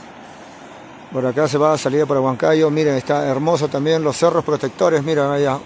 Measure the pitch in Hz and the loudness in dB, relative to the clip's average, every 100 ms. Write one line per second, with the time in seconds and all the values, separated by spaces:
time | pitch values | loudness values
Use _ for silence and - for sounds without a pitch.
0 | - - - - - - - - - - | -16 -20 -20 -20 -20 -20 -20 -20 -20 -20
1 | - 135 127 123 151 143 151 151 135 143 | -8 -4 -2 0 0 2 2 2 0 0
2 | 143 139 131 123 160 156 156 151 151 135 | 2 2 0 0 2 4 2 2 0 0
3 | - 147 143 131 156 160 147 139 151 160 | 0 -2 0 0 0 0 0 -2 0 0
4 | 151 - 170 165 151 143 135 - 180 156 | 0 0 2 2 0 -2 -2 0 2 2
5 | 143 147 143 143 143 139 | 0 0 0 0 0 -2